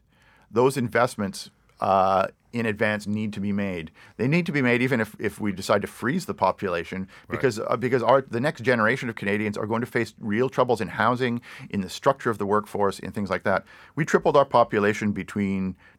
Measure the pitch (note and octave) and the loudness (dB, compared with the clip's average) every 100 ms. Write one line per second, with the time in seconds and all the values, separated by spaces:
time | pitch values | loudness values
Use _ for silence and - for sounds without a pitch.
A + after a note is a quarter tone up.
0 | _ _ _ _ _ G#2+ C3 C3+ A#2+ A#2 | _ _ _ _ _ 2 4 4 0 2
1 | B2 - G2 - - _ _ - G#2 G2 | 0 0 -6 -6 -14 _ _ -4 2 4
2 | F#2+ F#2+ G2 - _ A#2+ A2+ G#2 A2 G#2+ | 4 2 0 -4 _ -4 -4 0 0 0
3 | G#2 G#2+ A2 G#2 G2+ G2+ G2 F2+ D#2+ - | -4 -4 -4 -4 -4 -2 -4 -6 -10 -16
4 | - - B2+ E3+ F3 D3 B2+ A#2+ B2 B2 | -16 -4 0 2 0 0 2 2 2 0
5 | G#2+ - A2 - G#2 F#2 - G#2 - - | -2 -4 -6 -4 -4 -4 0 0 0 -4
6 | A2 F3 - - F#2+ - G2+ F2 E2+ F#2+ | -4 -2 -4 -2 0 0 -2 -4 -4 -8
7 | F#2 - - - C3+ G#2+ - B2 A#2+ B2+ | -10 -14 -10 -2 0 0 -2 -2 0 2
8 | A2+ C3+ C3 A2+ C#3+ - A#2 B2 A2 A#2+ | 4 2 2 -2 -2 -2 0 2 2 0
9 | B2+ A2+ G2 G#2 G#2+ G#2 G#2 A2+ A#2+ A#2+ | -4 -6 -2 0 0 -2 -2 -2 -2 -2
10 | A2 - A2+ G#2 C3 - B2+ A2+ F#2+ F#2+ | -4 -6 -4 0 0 2 2 0 -2 0
11 | A2 B2 B2+ A#2+ - - C3+ G#2 F#2 - | 2 2 0 -4 -8 -16 -8 -6 -6 -2
12 | C#3+ C#3 B2 G#2 G2+ G#2 G#2 G2+ G2 F#2+ | 0 2 0 -2 0 0 0 0 0 -2
13 | - G#2+ F#2+ F#2 G#2+ F#2 - - - - | -8 -8 -4 -2 0 0 -2 -14 -12 -6
14 | D#3 F3+ F3 D3 C#3 A#2+ A#2 G#2+ G2+ G#2 | 0 2 4 4 4 4 4 4 2 2
15 | G#2+ G2+ F2 G#2 G2 G2 F#2+ - - | -2 -2 -4 -4 -2 -2 -4 -6 -16